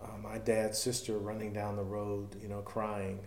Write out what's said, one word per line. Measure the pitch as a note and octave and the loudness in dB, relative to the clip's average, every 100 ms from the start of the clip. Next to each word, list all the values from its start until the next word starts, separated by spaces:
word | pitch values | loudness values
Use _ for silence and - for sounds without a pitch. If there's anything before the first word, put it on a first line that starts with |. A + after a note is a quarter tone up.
uh, | G#2+ G#2 | -10 -8
my | G#2+ A2+ | -6 0
dad's | A#2 A2 G#2+ - | 4 6 4 2
sister | B2 B2 - G#2+ | 2 2 2 0
running | G#2 G#2+ G#2+ | 0 -2 -2
down | G#2 G#2 G2+ | 0 0 0
the | |
road, | F#2+ G#2 G#2 G2+ G2+ G2+ | 0 0 0 -2 -4 -6
you | G#2 | -6
know, | G2+ | -4
crying, | G2 A2 G#2+ G#2 F#2+ G2 | -2 0 0 0 -2 -4